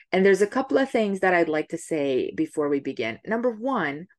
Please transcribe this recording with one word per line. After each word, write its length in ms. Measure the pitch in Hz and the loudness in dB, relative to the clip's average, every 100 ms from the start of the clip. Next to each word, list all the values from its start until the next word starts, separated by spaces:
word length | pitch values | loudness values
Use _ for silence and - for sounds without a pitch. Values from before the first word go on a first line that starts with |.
| _ | _
And 140 | 185 196 | 2 4
there's 160 | 190 | 4
a 60 | 202 | 2
couple 320 | 254 269 277 | 0 0 0
of 100 | 262 | 2
things 300 | 240 208 190 | 0 0 0
that 160 | 185 175 | 2 2
I'd 120 | 165 | 2
like 200 | 156 - | 0 -4
to 80 | 165 | -8
say 540 | - 160 139 127 82 | -4 -2 0 0 -2
before 380 | - 151 156 143 | -4 -4 -2 -2
we 100 | 143 | -2
begin. 400 | 135 - 113 113 | -4 -6 -6 -6
Number 280 | - 233 247 | -6 -2 -2
one, 560 | 214 262 240 147 147 185 | -2 -4 -2 -2 -6 -12